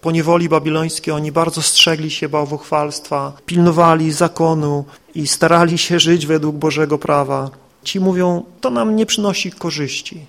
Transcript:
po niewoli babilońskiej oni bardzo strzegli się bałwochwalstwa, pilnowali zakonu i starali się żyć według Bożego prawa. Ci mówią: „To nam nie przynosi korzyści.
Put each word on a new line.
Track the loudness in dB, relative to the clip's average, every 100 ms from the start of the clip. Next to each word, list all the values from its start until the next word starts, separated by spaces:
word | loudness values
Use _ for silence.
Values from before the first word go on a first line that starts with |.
po | 0
niewoli | 0 2 2 4
babilońskiej | 2 2 -2 -2 -6 -6
oni | -4 -2
bardzo | 0 -2 -2
strzegli | -2 2 2 2 -4
się | -6 -4
bałwochwalstwa, | -2 -2 -6 -4 -2 -2 -8 -6 -6 -6 -12 -4
pilnowali | 4 4 6 4 4 2
zakonu | 0 -2 2 0 2 -2 -4 -6 -18 _ -8
i | -6
starali | 0 4 6 4 2
się | 0 0
żyć | 2 2 2
według | 0 0 -2
Bożego | -2 0 0 0
prawa. | 0 0 0 -4 -6 -12 _ _
Ci | -8 -2
mówią: | 0 2 0 0 -6 -6
„To | -4
nam | -2 0 0
nie | 0
przynosi | 0 -2 -2 -6
korzyści. | -6 -8 -4 -6 -6 -12 -16